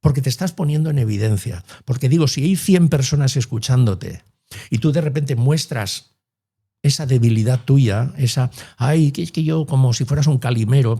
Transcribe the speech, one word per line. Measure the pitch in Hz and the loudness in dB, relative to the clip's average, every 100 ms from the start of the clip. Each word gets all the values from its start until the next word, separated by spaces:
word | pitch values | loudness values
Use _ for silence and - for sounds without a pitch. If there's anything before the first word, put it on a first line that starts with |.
porque | 156 139 | 2 2
te | 135 | -2
estás | 123 180 | -2 -6
poniendo | 170 156 151 156 | -4 -2 -2 0
en | 147 | 0
evidencia. | 113 104 110 104 - 87 - - | 0 0 0 -2 -4 -12 -16 -20
Porque | - 123 131 | -6 -2 0
digo, | 165 147 | 2 2
si | - | 0
hay | 147 190 | 0 0
cien | - 180 170 | 2 4 4
personas | 147 131 147 135 139 | 2 0 0 0 0
escuchándote | 117 113 107 127 120 92 101 85 _ _ _ - - | -2 -4 0 2 2 0 -8 -14 _ _ _ -20 -6
y | - | -2
tú | 160 | 0
de | 139 | 0
repente | 151 139 139 123 | -2 -2 -2 0
muestras | 127 156 - 120 98 - _ _ _ _ _ _ _ _ | 2 0 -2 -6 -6 -8 _ _ _ _ _ _ _ _
esa | 143 135 147 | -2 -2 0
debilidad | 127 117 113 110 127 | 2 4 2 0 -2
tuya, | - 139 120 101 127 143 | 2 4 4 0 -4 -2
esa, | 127 - 127 - - _ | -2 -2 -4 -6 -20 _
Ay, | 131 160 147 | 0 2 2
que | 139 | 0
es | 165 | -6
que | - | -4
yo, | 156 160 151 | -2 -2 0
como | 135 131 | 0 2
si | 117 | 0
fueras | 123 143 143 | -2 0 2
un | 135 | 0
Calimero | 127 120 110 135 117 | 0 -2 2 2 2